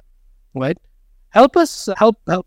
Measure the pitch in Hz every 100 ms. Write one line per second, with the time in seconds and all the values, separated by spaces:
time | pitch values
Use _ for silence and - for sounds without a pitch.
0 | _ _ _ _ _ 131 131 175 _ _
1 | _ _ _ 208 262 359 330 - - 190
2 | 220 220 - 185